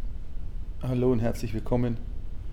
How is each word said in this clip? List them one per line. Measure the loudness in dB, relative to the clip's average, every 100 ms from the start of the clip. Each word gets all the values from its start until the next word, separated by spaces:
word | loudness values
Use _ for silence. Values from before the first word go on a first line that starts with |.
| -2 -2 -2 -2 -2 -2 -4 -4
Hallo | -2 2 4
und | 4
herzlich | 4 0 -2
willkommen | -2 2 2 2 0 -2 -4 -2 -4 -4